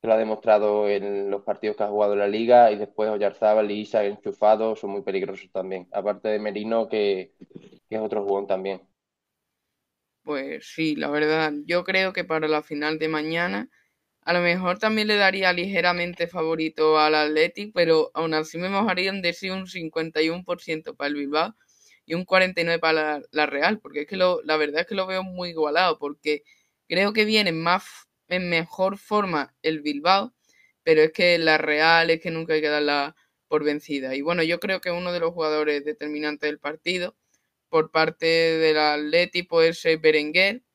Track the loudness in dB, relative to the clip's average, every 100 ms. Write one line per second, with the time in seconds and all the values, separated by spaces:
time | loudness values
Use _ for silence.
0 | 4 2 2 -2 4 4 4 2 2 0
1 | -2 -4 -4 -4 -4 -4 -4 -4 -2 0
2 | 2 2 0 0 6 8 8 4 -6 -4
3 | -2 0 -2 0 2 2 2 -4 -2 0
4 | 0 -4 -10 0 4 4 2 -4 -6 -8
5 | -4 -4 -4 -10 -10 -8 -6 -8 -6 -6
6 | -4 -4 -4 -4 -4 -6 -2 -2 -2 0
7 | 0 -2 -6 _ -20 -20 -20 -20 _ -6
8 | -4 -4 -2 -4 -2 -4 -4 -8 _ _
9 | _ _ _ _ _ _ _ _ _ _
10 | _ _ -8 -6 -6 -10 -12 -4 -2 -2
11 | -2 0 0 2 0 -4 -2 -2 0 0
12 | 0 -4 -4 -2 0 -2 -2 -6 -4 -2
13 | -2 -2 -2 -2 -2 -4 -8 _ _ _
14 | _ _ -2 0 2 0 -2 -2 0 0
15 | 0 2 2 2 0 0 -2 0 0 0
16 | -4 -4 -6 -2 -2 -2 -4 2 4 6
17 | 4 4 2 2 0 -2 -6 0 4 4
18 | 2 -2 -2 -2 -4 -6 -4 0 0 0
19 | -2 -2 -6 -6 -8 -8 -10 -10 -8 -6
20 | -4 0 0 -2 -8 -10 -6 -8 -8 -8
21 | -6 -6 -4 -2 -2 -6 _ _ _ _
22 | _ -8 0 2 2 0 -2 0 0 0
23 | 0 -4 -6 -2 -2 0 0 -2 -8 -10
24 | -8 0 0 0 -2 -2 0 -2 -4 -6
25 | -4 -6 -6 -8 -8 -4 0 2 0 0
26 | -6 -8 -4 -4 _ _ _ _ _ 0
27 | 0 0 2 2 2 0 0 0 -2 -20
28 | _ _ _ -4 -2 -2 -4 -2 -4 -4
29 | -2 -2 0 -2 -4 _ -4 -2 -4 -2
30 | 2 2 0 _ _ _ _ _ 2 6
31 | 4 4 4 4 4 2 2 2 4 6
32 | 4 0 -2 -6 -2 0 2 0 0 0
33 | -2 _ _ _ _ 0 0 -2 -4 -6
34 | -4 -4 -2 0 0 -2 -2 -4 -4 -4
35 | -4 -2 -4 -2 -2 0 0 -2 -4 -8
36 | -8 -6 -6 -6 -6 -6 -10 -8 -4 -4
37 | -6 _ _ _ _ _ _ 0 0 0
38 | 0 0 0 2 2 2 2 4 2 0
39 | 0 0 2 -4 0 2 4 2 0 2
40 | 4 4 2 2 2 0 _